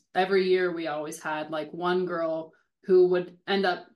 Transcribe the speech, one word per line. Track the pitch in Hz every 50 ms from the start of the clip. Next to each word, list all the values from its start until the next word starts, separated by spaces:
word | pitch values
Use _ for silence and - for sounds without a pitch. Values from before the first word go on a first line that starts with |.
| _ _ -
every | 185 190 185 196 185 190 185
year | 185 185 180 180
we | 165 165 160
always | 156 151 151 151 151 147 -
had, | - 156 151 151 151 156
like, | 160 156 151 -
one | 175 170 175 175 180 185 180
girl | 175 175 165 165 160 160 160 160 - _ _ _ _ _ _ -
who | 190 185 180 180 180
would | 180 180 180 - - _ _ -
end | 196 196 190
up | 180 180 - - _ _